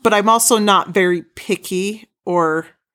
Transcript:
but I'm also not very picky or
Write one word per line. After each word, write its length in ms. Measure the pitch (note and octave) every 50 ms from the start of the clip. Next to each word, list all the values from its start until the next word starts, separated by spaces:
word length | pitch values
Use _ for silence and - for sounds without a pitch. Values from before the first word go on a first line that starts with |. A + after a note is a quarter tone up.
| -
but 100 | A3+ G#3+
I'm 160 | G#3 G3+ A3+
also 280 | A3+ A#3 - - B3 A3
not 320 | G#3 G#3 G3 F3+ - -
very 320 | E3+ G#3 F#3 F3+ F3+ F3 -
picky 840 | _ - - - - G3+ E3+ - - F#3+ F#3 F#3+ G3+ G#3+ A3 A#3 _ _ _ -
or 420 | - F3 F3 E3 D#3+ D#3 D#3+ D#3+ - _ _ _ _ _